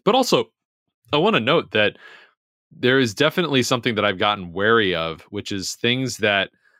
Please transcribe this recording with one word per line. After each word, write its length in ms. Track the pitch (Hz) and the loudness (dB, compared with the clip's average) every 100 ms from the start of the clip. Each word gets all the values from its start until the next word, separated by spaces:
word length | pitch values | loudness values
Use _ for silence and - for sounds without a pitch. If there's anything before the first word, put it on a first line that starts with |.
| - | 0
But 100 | 247 | 2
also, 300 | 247 143 - _ _ _ _ _ - | 2 0 -2 _ _ _ _ _ -4
I 40 | 151 | 0
wanna 240 | 202 180 | 2 0
note 300 | 113 165 104 | 2 0 0
that 260 | 107 104 - - - - _ _ _ _ | 0 0 -2 -16 -20 -20 _ _ _ _
there 280 | - 123 135 | -4 0 2
is 140 | 123 | 2
definitely 500 | 95 147 185 165 135 | 0 0 0 0 0
something 320 | 120 127 127 104 | 0 0 -2 0
that 100 | 104 | 0
I've 120 | 92 | 0
gotten 360 | 104 104 87 | 0 -2 -6
wary 420 | 87 104 117 98 85 | -2 2 2 2 -2
of, 260 | 82 80 | -4 -8
which 280 | - 101 - | -12 -12 -8
is 240 | 101 90 - | -8 -8 -4
things 420 | 117 123 131 - | -2 -2 -4 -2
that 340 | 107 101 95 _ _ | 0 0 -2 _ _